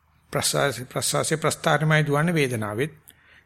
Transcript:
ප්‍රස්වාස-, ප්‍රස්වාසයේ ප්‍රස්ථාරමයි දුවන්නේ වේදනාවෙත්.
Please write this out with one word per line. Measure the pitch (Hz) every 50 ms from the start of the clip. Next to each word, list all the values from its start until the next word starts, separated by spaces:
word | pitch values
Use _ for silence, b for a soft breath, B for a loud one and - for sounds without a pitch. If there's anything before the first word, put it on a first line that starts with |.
| _ _ _ _ _ _ -
ප්‍රස්වාස-, | 143 - - - 151 139 139 120 110 123
ප්‍රස්වාසයේ | - - 139 120 - - 147 - - 165 151
ප්‍රස්ථාරමයි | 156 147 - - - 165 151 147 156 156 156 151 151
දුවන්නේ | 151 143 143 156 175 175
වේදනාවෙත්. | 160 143 123 123 113 110 101 104 110 135 156 - - _ - B B B B B B B